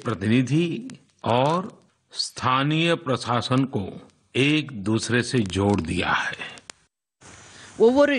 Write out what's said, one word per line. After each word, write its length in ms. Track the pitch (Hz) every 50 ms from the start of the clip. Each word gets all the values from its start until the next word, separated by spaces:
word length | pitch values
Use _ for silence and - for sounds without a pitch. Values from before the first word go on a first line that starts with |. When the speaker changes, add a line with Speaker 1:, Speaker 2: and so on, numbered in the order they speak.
Speaker 1:
प्रतिनिधि 680 | - 120 110 90 101 107 117 131 127 110 143 160 175 165 - 226 247 - - - _ _ _ _ - 110
और 360 | 117 123 135 147 165 180 190 240 - - _ _ _ _ _ _
स्थानीय 840 | - - - - - - 110 127 127 131 139 147 156 160 165 170 170
प्रशासन 680 | 165 165 131 123 - - 113 120 120 117 - 127 131 135
को 180 | 131 - 104 95 85 - - - - _ _ _ _ -
एक 380 | 120 139 147 151 156 139 - 131 101
दूसरे 400 | 92 107 110 110 - - 120 123
से 160 | 117 - - 123 104 95
जोड़ 300 | 87 95 101 101 101 92
दिया 300 | 80 82 90 87 - - - -
है। 300 | - - - - - - - - - - - _ _ _ _ _ _ _ _ _ - - - - - - - - - - - -
Speaker 2:
ஒவ்வொரு 360 | 220 233 254 285 285 294 285